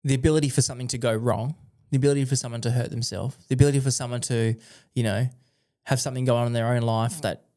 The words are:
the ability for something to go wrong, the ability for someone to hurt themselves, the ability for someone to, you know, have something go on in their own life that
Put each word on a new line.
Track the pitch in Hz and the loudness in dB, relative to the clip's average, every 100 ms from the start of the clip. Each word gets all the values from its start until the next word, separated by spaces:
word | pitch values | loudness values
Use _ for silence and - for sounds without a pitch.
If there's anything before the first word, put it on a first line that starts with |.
| 139 | 0
the | 135 | 2
ability | 156 156 147 | 4 4 2
for | 131 | 0
something | - 123 123 | -2 -4 -8
to | 117 | -2
go | 120 | 0
wrong, | 110 120 95 123 - - _ _ | 0 0 -2 -4 -8 -16 _ _
the | 135 | 2
ability | 139 143 131 | 4 2 0
for | 135 | -2
someone | 123 117 | -2 -4
to | 117 | -2
hurt | 123 113 | 0 -2
themselves, | 117 117 95 120 - _ | -4 -6 -6 -8 -10 _
the | |
ability | 131 143 139 | 4 4 4
for | 131 | -2
someone | - 120 123 | -4 -6 -6
to, | - 120 113 110 - - _ | -2 0 2 -2 -8 -20 _
you | - | -2
know, | 117 101 127 - _ _ _ _ - | 0 0 -2 -6 _ _ _ _ -4
have | 131 | -2
something | 135 127 127 | -2 -2 0
go | 120 | 2
on | 120 | 2
in | |
their | 117 113 | 0 0
own | 123 | 0
life | 117 113 113 104 | 2 0 0 -2
that | 104 85 _ | -6 -6 _